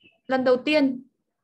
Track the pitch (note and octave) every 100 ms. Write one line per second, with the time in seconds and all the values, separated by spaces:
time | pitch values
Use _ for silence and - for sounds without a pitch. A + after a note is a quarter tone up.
0 | _ _ - C4 B3+ B3+ D4+ D4+ C4+ -
1 | - _ _ _